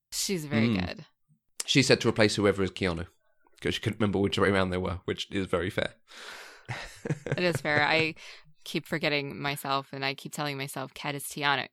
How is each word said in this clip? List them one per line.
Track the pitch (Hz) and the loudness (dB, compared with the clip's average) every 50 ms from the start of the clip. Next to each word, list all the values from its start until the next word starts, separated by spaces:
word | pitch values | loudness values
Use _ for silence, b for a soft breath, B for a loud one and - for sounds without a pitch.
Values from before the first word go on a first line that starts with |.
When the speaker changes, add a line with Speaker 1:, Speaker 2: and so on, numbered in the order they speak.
| _ _ | _ _
Speaker 1:
She's | - - - - 196 170 151 | -6 -4 -2 -2 -2 -4 -2
very | 143 143 113 113 120 | 0 2 2 4 4
Speaker 2:
Mm. | 110 - - | 2 0 -2
Speaker 1:
good. | - - - 151 - _ _ _ _ _ _ _ _ _ - - | -4 -6 -10 -16 -20 _ _ _ _ _ _ _ _ _ -6 -2
Speaker 2:
She | - - 143 | 2 4 6
said | 127 - 127 - | 6 6 6 4
to | - 117 | 4 2
replace | 101 - 110 104 - | 4 4 4 4 4
whoever | - 101 101 95 95 | 4 4 4 4 4
is | 95 90 | 0 -2
Keanu | - - 101 92 85 82 85 - _ _ _ _ _ _ _ _ _ _ | -2 0 -2 0 0 -2 -6 -10 _ _ _ _ _ _ _ _ _ _
'cause | - - 92 | -2 -2 -2
she | - | -2
couldn't | - 107 101 - | -2 -2 0 2
remember | 110 101 95 95 | 2 2 4 2
which | 101 95 - - | 2 2 2 2
way | 95 92 | 4 4
around | 101 95 95 92 | 4 4 2 2
they | 90 92 | 0 -2
were, | 92 90 90 92 - | -2 -4 -4 -4 -4
which | - 90 - - - | -4 -4 -4 -6 -4
is | - 98 92 | -4 -4 -2
very | 90 - 87 87 95 | 0 0 0 0 0
fair. | - - - - - _ B B B B B B B B B B B B B B | 2 2 2 2 0 _ B B B B B B B B B B B B B B
<laughs> | B B B B B B - - 151 - - 160 - | B B B B B B -6 -6 -6 -4 -4 -4 -2
Speaker 1:
It | - | 0
is | 180 175 165 - | 0 0 0 0
fair. | - 156 147 147 | 0 0 2 2
I | 147 156 160 160 160 156 165 B B B B B B B - - - | 2 4 4 2 2 0 -4 B B B B B B B -20 -20 -10
keep | - - 165 - | -6 -6 -6 -4
forgetting | - 175 156 160 151 147 143 139 139 - - | -4 -4 -2 0 0 0 0 -2 -4 -6 -6
myself, | 143 143 143 143 - 139 139 139 135 - | -4 -4 -4 -4 -4 -2 -2 -2 -4 -6
and | - 135 135 | -8 -6 -4
I | 139 135 | -4 -4
keep | - - - | -6 -10 -10
telling | - - 147 143 139 135 | -8 -6 -4 -4 -4 -6
myself, | 135 143 - 143 135 139 - | -6 -8 -8 -8 -8 -10 -10
"Ted | - - 147 139 | -8 -6 -6 -6
is | 143 - | -6 -8
Keanu." | - - 156 143 143 139 131 - - | -10 -6 -2 0 2 2 0 -2 -6